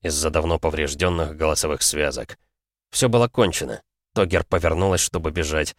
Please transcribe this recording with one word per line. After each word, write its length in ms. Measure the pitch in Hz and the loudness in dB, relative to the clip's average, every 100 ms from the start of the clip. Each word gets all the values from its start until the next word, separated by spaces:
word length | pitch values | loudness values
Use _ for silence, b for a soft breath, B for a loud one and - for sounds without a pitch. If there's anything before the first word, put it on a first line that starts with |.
из-за 280 | 85 76 80 | -4 -2 0
давно 280 | 80 82 82 | 0 0 0
поврежденных 800 | 82 78 73 73 90 85 78 78 | 0 -2 -4 0 0 0 -2 -2
голосовых 460 | 78 73 78 71 | 0 0 -2 -2
связок. 560 | - 76 73 65 58 - _ _ _ _ _ | -2 0 -2 -4 -10 -16 _ _ _ _ _
Все 180 | - 127 | 0 2
было 200 | 120 120 | 4 2
кончено. 540 | - 98 - 67 57 _ _ _ | 2 2 0 -6 -10 _ _ _
Тогер 300 | - 90 87 | -2 2 2
повернулась, 560 | - 90 82 82 98 90 | 2 2 2 2 2 2
чтобы 300 | - 90 80 | 0 -2 -4
бежать, 460 | 80 76 78 73 | -4 -2 -2 -4